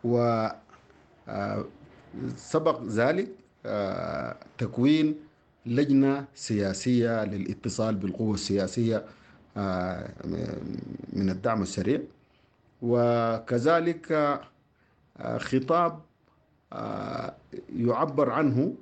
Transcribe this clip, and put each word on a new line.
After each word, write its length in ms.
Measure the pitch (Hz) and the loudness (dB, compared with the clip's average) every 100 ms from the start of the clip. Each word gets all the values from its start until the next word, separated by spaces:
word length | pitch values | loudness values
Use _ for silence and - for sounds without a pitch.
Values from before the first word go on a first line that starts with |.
و، 140 | 120 120 120 113 110 - - - _ - _ _ - | 2 2 4 2 0 -6 -18 -20 _ -20 _ _ -10
آه، 360 | 104 101 104 - - - - - - 127 123 | -6 -4 -4 -6 -14 -20 -20 -18 -10 -10 -10
سبق 460 | - 160 160 - | -4 0 0 0
ذلك، 480 | 110 107 123 175 - - _ _ 107 | -2 2 2 2 -4 -10 _ _ -6
آه، 680 | 104 98 90 82 73 60 - - - | -2 -2 -4 -4 -4 -6 -10 -16 -6
تكوين 560 | 113 - 131 156 156 151 - _ _ _ 120 | -4 2 4 4 2 0 -10 _ _ _ -2
لجنة 580 | 120 143 135 135 139 139 | 0 4 6 6 2 -4
سياسية 880 | - - 104 98 95 127 123 117 113 | -12 -2 0 0 0 2 4 4 2
للاتصال 720 | 104 101 92 104 117 101 110 | -2 -4 -6 -4 -4 0 0
بالقوة 400 | 104 95 - 110 | 0 -2 -2 0
السياسية، 720 | 101 - 98 95 - 113 110 - - - - - 104 | 0 0 0 0 0 0 0 -4 -20 -20 -20 -12 -4
آه، 520 | 98 90 90 87 - - - 82 82 - - - - - - | -2 0 -2 -4 -8 -10 -6 -4 -4 -6 -6 -8 -8 -12 -6
من 180 | - 95 | 0 0
الدعم 320 | 90 120 110 | 0 0 0
السريع، 380 | 90 - 95 143 - - _ _ _ _ _ _ | 0 -2 0 0 -2 -16 _ _ _ _ _ _
وكذلك، 1300 | 120 120 120 117 117 113 - 120 135 170 170 165 - | 0 4 4 4 2 -2 0 2 4 4 2 -2 -2
آه، 1300 | 156 147 143 - _ _ _ _ _ _ - 117 117 | 2 2 0 -6 _ _ _ _ _ _ -10 -6 -4
خطاب، 640 | - 131 131 175 349 156 - _ _ _ _ _ _ | 0 0 4 2 2 -2 -18 _ _ _ _ _ _
آه، 640 | - 55 52 53 - - - _ - - - | -10 -6 -6 -6 -6 -8 -12 _ -16 -10 -2
يعبر 540 | 117 117 151 139 131 | 0 2 0 2 2
عنه 440 | 120 147 120 170 - | 4 2 4 0 -2